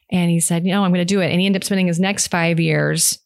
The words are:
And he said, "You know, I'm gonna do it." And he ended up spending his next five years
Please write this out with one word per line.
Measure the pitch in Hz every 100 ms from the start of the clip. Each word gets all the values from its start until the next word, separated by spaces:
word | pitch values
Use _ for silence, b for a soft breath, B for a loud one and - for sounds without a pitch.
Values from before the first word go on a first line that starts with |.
| _
And | 180 170
he | 170
said, | - 170 180
"You |
know, | 196
I'm | 190
gonna | 180 175
do | 196
it." | 165
And | 175
he | 190
ended | 190
up | -
spending | 196 180
his | 170
next | 190 196 -
five | 175 165 165
years | 160 151 147 160 - -